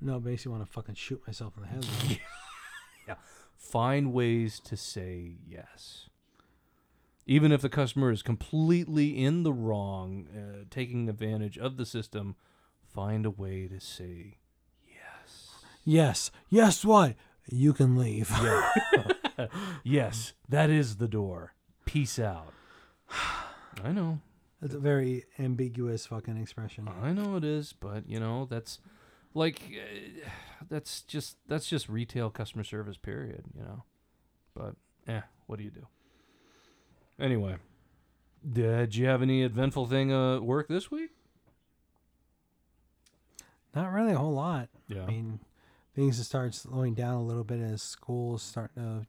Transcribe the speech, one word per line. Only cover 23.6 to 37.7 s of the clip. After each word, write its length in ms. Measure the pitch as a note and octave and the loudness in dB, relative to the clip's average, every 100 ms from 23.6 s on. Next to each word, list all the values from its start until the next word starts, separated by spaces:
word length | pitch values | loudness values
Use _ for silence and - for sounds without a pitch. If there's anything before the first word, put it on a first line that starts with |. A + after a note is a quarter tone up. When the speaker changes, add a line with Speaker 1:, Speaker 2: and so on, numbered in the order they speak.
| - - | -18 -8
Speaker 2:
I 60 | A2 | -2
know. 300 | G3 E3 D#3 - _ _ - | 0 0 -2 -6 _ _ -10
Speaker 1:
That's 140 | D3 | -8
a 40 | C#3+ | 0
very 460 | C#3+ C#3 B2+ B2+ - - | 4 4 4 -2 -6 -4
ambiguous 680 | C3 B2 B2+ A#2+ A#2+ A2+ - | -2 0 -2 -2 -2 -2 -4
fucking 300 | A2 A#2 A2 | -8 -6 -6
expression. 520 | A2 - A2 - G#2+ F2+ | -8 -8 -10 -8 -10 -6
Speaker 2:
I 100 | B2+ | -2
know 240 | F#3+ G#3 F#3+ | -2 -2 -2
it 60 | |
is, 300 | D3+ D3+ D3 | -2 -2 -4
but, 360 | - G2 G#2 - | -10 -10 -8 -6
you 120 | A2 | -4
know, 260 | A2+ A#2+ C3 | -4 -4 -4
that's, 300 | A#2 - - - - - - _ | -6 -8 -14 -18 -20 -20 -20 _
like, 260 | D#3 E3 D#3+ - | 0 0 -2 -10
uh, 540 | G#2 G#3 - G#3 E3+ C#3+ - - - D#3 | -14 -12 -14 -14 -16 -16 -16 -18 -18 -10
that's 320 | D3+ - - | -8 -8 -12
just, 360 | - D3+ - - - | -10 -8 -8 -12 -6
that's 180 | D3+ - | -6 -2
just 220 | D3+ - | -4 -4
retail 420 | A2 A#2 B2 A2+ | -6 -4 -4 -4
customer 320 | - G#2+ A2 | -4 -8 -8
service, 340 | G#2 G#2+ G#2 - | -8 -8 -10 -10
period, 460 | G#2+ G#2 C3+ - - - | -10 -8 -10 -12 -14 -14
you 60 | |
know. 200 | G#2 G#2+ - _ _ _ _ _ _ | -14 -14 -18 _ _ _ _ _ _
But, 220 | - G2+ - _ _ - | -14 -12 -12 _ _ -8
eh, 140 | A2+ - _ - | -8 -8 _ -14
what 120 | G#2+ | -12
do 60 | |
you 60 | G#2 | -12
do? 140 | - C3+ _ _ _ _ _ _ _ _ _ _ _ _ - | -16 -20 _ _ _ _ _ _ _ _ _ _ _ _ -4
Anyway, 380 | C#3 A#2 G2 F#2 - | 0 0 0 -4 -12